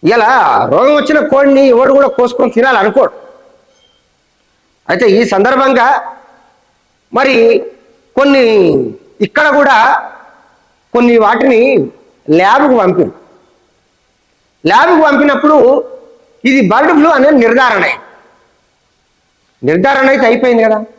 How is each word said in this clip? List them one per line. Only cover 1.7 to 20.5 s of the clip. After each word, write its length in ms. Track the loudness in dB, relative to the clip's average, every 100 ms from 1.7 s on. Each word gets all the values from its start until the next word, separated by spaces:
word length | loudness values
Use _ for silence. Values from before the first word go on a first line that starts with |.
| 2
ఎవరు 160 | 2 2
కూడా 120 | 0 0
కోసుకొని 340 | -4 -2 -4 -2
తినాలనుకోడు. 560 | 0 0 0 0 -2 -4 -20 -20 _ _ _ _ _ _ _ _ _ _ _ _ _ _ -8
అయితే 140 | -2 0 0
ఈ 40 | 0
సందర్భంగా 560 | 0 0 0 0 0 0 -2 -6 -20 _ _ _ _ _ _ _ _ _
మరి 220 | -4 -2 0 0 0 -4 -18 _ _ _ -2
కొన్ని 280 | 0 2 2 2 0 -2 -6 -12 _ _ -6
ఇక్కడ 220 | -2 -2 0
కూడా 180 | 2 2 0 -2 -6 -20 -20 _ _ _ _ _ _
కొన్ని 200 | -2 2 2
వాటిని 360 | 2 0 0 0 0 0 -4 -10 _ _ -2 0
ల్యాబ్కు 360 | 2 2 2 0
పంపారు. 340 | 0 -2 -4 -6 _ _ _ _ _ _ _ _ _ _ _ _ _ _ -2
ల్యాబ్కు 300 | 0 2 2 2
పంపినప్పుడు 520 | 0 0 0 0 2 2 0 -4 -16 -20 _ _ _ -2
ఇది 120 | 0 0
బర్డ్ 200 | 0 0 2
ఫ్లూ 120 | 2 2
అనేది 200 | 2 2
నిర్ధారణ 400 | 2 0 0 -2 -4
అయింది. 140 | -8 -14 -20 _ _ _ _ _ _ _ _ _ _ _ _ _ _ -6
నిర్ధారణ 380 | -4 -2 -2 0
అయితే 120 | 0 0
అయిపోయింది 340 | 0 0